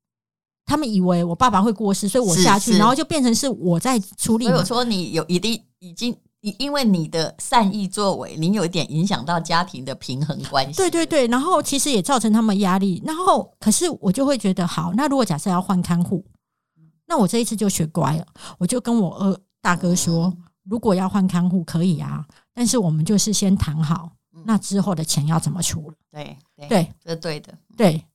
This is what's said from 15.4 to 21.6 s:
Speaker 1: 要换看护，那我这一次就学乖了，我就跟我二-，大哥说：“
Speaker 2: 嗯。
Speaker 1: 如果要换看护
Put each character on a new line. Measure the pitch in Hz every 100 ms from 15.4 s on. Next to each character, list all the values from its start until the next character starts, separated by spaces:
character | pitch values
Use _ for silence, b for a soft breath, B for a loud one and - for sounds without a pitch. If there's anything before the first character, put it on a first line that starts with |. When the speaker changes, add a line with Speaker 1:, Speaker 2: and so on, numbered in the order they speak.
| 196
Speaker 1:
要 | 175
换 | 185 180
看 | - 175
护， | 175 180 - _ _ _ _ _ _ _ _
那 | 330
我 | 185
这 | 233
一 |
次 | 240
就 | 208 208
学 | - 156
乖 | 170 143 156
了， | 170 B B B
我 | 180
就 | 254
跟 | 240 233
我 | 175 -
二-， | 196 185 _ _
大 | - 175
哥 | 180
说：“ | 175 - 170 175 175
Speaker 2:
嗯。 | - _
Speaker 1:
如 | 190 226
果 | 220
要 | 185 190
换 | 202 185
看 | 175 180
护 | 185